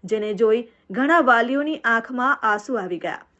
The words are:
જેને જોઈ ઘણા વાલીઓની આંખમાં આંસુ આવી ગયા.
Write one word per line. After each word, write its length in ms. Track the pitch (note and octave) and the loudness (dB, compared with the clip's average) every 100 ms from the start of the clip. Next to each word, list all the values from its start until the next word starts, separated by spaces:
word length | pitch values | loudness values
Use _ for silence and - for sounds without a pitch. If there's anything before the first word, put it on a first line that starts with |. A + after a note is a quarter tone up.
જેને 300 | F3+ G#3+ G#3 | -4 -4 -4
જોઈ 340 | G3+ A3 A3+ A#3 _ _ | 0 2 2 -2 _ _
ઘણા 280 | G3 C#4 E4+ | -4 2 4
વાલીઓની 580 | B3+ A#3 A#3+ C4+ D4 D#4 | 6 4 4 -2 -2 -4
આંખમાં 580 | A#3 A3+ A3+ B3+ B3+ C#4 | -2 -2 -2 -4 -2 0
આંસુ 400 | A3 G#3 G#3 A#3+ | 0 -2 -4 -6
આવી 220 | F#3 F3 | -6 -6
ગયા. 280 | E3+ - - | -8 -10 -16